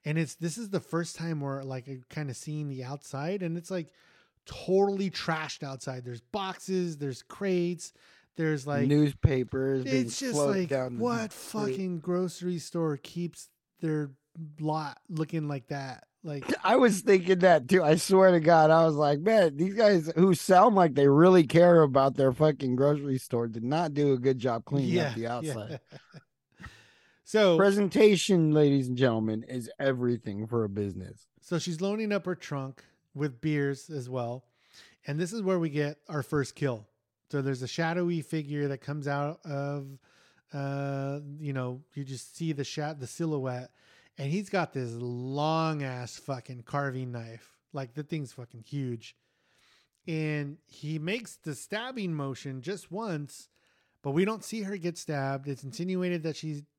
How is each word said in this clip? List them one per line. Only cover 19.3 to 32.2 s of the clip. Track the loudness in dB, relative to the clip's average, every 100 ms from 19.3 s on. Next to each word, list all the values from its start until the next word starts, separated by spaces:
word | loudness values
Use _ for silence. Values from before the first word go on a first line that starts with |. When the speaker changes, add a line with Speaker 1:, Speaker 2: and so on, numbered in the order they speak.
| 4 4 2
Speaker 2:
these | -2 4
guys | 6 6 2 4
who | 4
sound | 4 6 8 8 6
like | 4 6
they | 6
really | 8 10 8 8
care | 8 8 8
about | 8 6 2 4
their | 2
fucking | 4 2 2 -2 2
grocery | 2 2 -2 -4
store | -2 -4 -4
did | -6
not | -4 -2 -2
do | 0 2
a | 2
good | 2 0
job | -2 -4 -2
cleaning | -2 0
Speaker 1:
Yeah, | 0 0
Speaker 2:
up | -4
the |
Speaker 1:
yeah. | -6 -6
Speaker 2:
outside." | -6 -8 -10 -14 _
Speaker 1:
<laughs> | -20 _ -20 _ _ _ _ -20 _ _ _ _ _ -2
So | 4 6 6
Speaker 2:
Presentation, | 6 4 2 6 6 6 4 4 4
ladies | 6 4 4 0
and | 2
gentlemen, | 2 2 -2 -4 -6
is | -10 -10 -4
everything | -2 0 -2 -2 -6 -10 -4
for | -4
a | -2
business. | -4 -6 -8 -14 -18 _ _
Speaker 1:
So | -8 -6
she's | -6 -6
loading | -4 -4 -2
up | -4